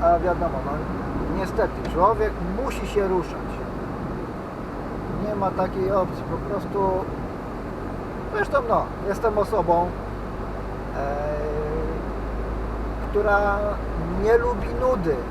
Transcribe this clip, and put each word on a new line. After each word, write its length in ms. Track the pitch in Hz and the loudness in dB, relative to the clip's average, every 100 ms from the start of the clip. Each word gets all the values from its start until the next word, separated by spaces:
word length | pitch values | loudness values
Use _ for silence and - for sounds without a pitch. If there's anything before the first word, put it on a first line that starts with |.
A 160 | 170 170 | 6 6
wiadomo, 400 | 175 160 170 - 139 | 4 2 0 0 -2
no, 60 | 143 - - - - - - | -4 -4 -4 -2 -2 -2 0
niestety 500 | 185 - 190 - - | 0 2 0 0 -2
człowiek 380 | 156 190 220 214 - 175 202 | 4 6 6 2 0 -4 -2
musi 240 | 269 - 185 | -2 -2 0
się 200 | 208 190 | 2 2
ruszać. 400 | 185 160 - - - - - - - - - - - - - - - - - - - 202 | 2 0 -6 -6 -6 -6 -6 -6 -6 -6 -6 -6 -8 -8 -8 -8 -6 -6 -6 -4 -2 -2
Nie 80 | 202 | 0
ma 160 | 190 | 0
takiej 400 | 185 185 190 190 | 0 0 2 2
opcji, 320 | 196 180 - - | 2 2 -2 -4
po 180 | 165 208 | -4 -2
prostu. 420 | 202 180 202 190 185 - - - - - - - - - - - - - 415 | -4 -2 2 2 2 -2 -4 -6 -6 -8 -8 -6 -6 -6 -6 -6 -6 -4 -2
Zresztą, 220 | 403 277 233 | 2 2 4
no, 160 | 185 - - 196 | 2 2 -4 -2
jestem 300 | 190 226 208 | 2 2 2
osobą, 520 | 196 214 170 170 175 - - - - - - - - - - 139 | 2 2 4 4 4 -2 -6 -6 -8 -6 -6 -6 -6 -6 -6 -4
e, 360 | 139 143 147 151 151 151 151 156 156 160 - - - - - - - - - - - | -2 -2 -2 -2 -2 -2 -2 -2 -2 -2 -4 -4 -4 -4 -4 -2 -4 -4 -4 -4 0
która 480 | 208 208 202 202 202 208 202 - 165 165 180 | 2 6 6 6 2 0 0 -2 -2 -2 2
nie 140 | 208 233 | 6 6
lubi 300 | 240 220 226 240 | 6 0 0 0
nudy. 340 | 254 247 165 131 113 | 2 2 2 0 -2